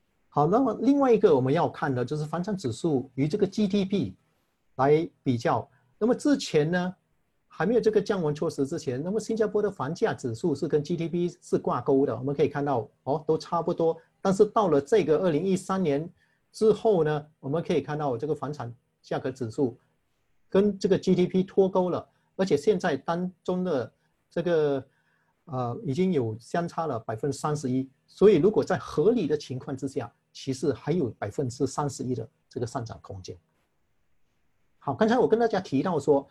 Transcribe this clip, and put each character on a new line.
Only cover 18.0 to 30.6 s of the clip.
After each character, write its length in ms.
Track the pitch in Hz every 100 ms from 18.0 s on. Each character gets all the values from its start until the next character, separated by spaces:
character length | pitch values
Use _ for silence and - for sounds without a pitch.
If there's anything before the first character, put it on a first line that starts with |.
| 147 117
这 80 | 151
个 80 |
房 180 | 151 -
产 180 | 147 120 117 _ _
价 180 | - 156
格 120 | 131
指 200 | 127 117
数 240 | 113 135 120 _ _ _ _ _ _ _
跟 280 | 190 208 196
这 80 | 196
个 120 | 170
G 160 | -
D 120 | 180 180
P 160 | 185
脱 240 | 190 - 190
钩 220 | 190 180
了， 180 | 135 - _ _ -
而 80 |
且 140 | 190 214
现 200 | 220 185
在 160 | 180
当 380 | 135 - 170 180 -
中 220 | - 185
的 260 | 185 139 113 _ _ _ _
这 140 | -
个， 440 | 170 165 147 139 135 _ _ _ _ _ -
呃， 340 | 127 120 120
已 120 | 185
经 180 | 135 185
有 240 | 160 113 110
相 300 | - 175 170
差 180 | - 160
了 140 | 120
百 160 | - -
分 160 | 147
之 60 | 127
三 180 | 151 151
十 140 | 139
一， 180 | 131 135 _ _
所 220 | - 190
以 80 | 180
如 140 | 180
果 120 | 151
在 140 | - 185
合 360 | - - 175
理 140 | 247 156
的 80 |
情 240 | 147 - 127
况 160 | -
之 140 | 135 139
下， 240 | 135 113 - _
其 220 | - -
实 220 | 123